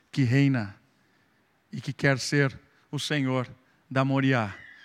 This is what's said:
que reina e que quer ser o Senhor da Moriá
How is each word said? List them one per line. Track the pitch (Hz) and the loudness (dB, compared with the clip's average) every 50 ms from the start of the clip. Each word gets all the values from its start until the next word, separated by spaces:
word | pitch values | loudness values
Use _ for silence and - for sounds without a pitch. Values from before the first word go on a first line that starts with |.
| _ _ | _ _
que | - 143 | -2 0
reina | 131 113 123 139 139 139 135 120 104 98 - - _ _ _ _ _ _ _ _ _ _ _ _ _ _ _ _ _ _ | 2 4 4 4 4 4 2 0 -4 -8 -12 -18 _ _ _ _ _ _ _ _ _ _ _ _ _ _ _ _ _ _
e | - 139 | -14 -12
que | - - | -10 -10
quer | 127 - 147 143 135 120 | -4 0 0 2 2 0
ser | - - 147 143 143 131 - - - _ _ _ _ _ | -2 0 0 2 2 0 -2 -8 -18 _ _ _ _ _
o | 151 139 | -10 -8
Senhor | - - 156 147 135 131 131 127 120 - - - _ _ _ _ _ - | -6 -4 -2 -2 0 0 -2 -2 -4 -6 -12 -20 _ _ _ _ _ -4
da | 123 135 135 | -2 0 0
Moriá | 139 135 135 135 135 135 120 107 98 - - - - - - | 2 2 2 2 2 2 0 0 -2 -6 -12 -18 -20 -20 -20